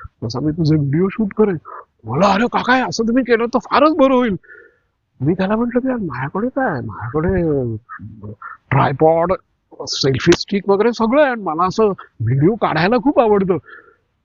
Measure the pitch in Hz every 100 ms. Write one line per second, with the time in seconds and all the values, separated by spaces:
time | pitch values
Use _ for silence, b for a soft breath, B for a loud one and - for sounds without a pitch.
0 | B - 110 123 151 156 151 156 139 151
1 | 190 - 208 - 208 175 - B B _
2 | 110 135 196 190 240 - 185 254 254 254
3 | 226 247 247 226 233 247 - 226 302 311
4 | 269 254 247 185 b b b b b _
5 | _ - 131 185 190 220 240 240 262 247
6 | 180 123 139 185 240 277 262 139 110 90
7 | 117 147 170 190 165 143 120 110 - -
8 | 104 104 98 - B B - 131 131 135
9 | 160 165 175 190 _ _ _ - 131 -
10 | 139 131 - 120 - 202 196 196 226 226
11 | 226 277 285 233 185 156 185 196 214 180
12 | B - 110 135 160 226 180 156 180 247
13 | 254 302 226 202 190 170 - B B B
14 | B _